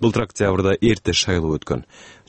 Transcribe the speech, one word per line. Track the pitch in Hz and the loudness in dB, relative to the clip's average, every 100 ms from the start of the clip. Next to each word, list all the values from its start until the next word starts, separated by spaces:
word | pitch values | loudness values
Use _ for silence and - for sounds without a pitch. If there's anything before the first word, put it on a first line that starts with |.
былтыр | 117 117 107 | 0 0 -4
октябрда | - 101 92 95 - | 0 0 2 2 2
эрте | 113 107 - | 2 0 0
шайлоо | 85 - 87 80 73 | -2 0 0 0 -4
өткөн. | - 64 - - - - | -4 -6 -8 -20 -20 -20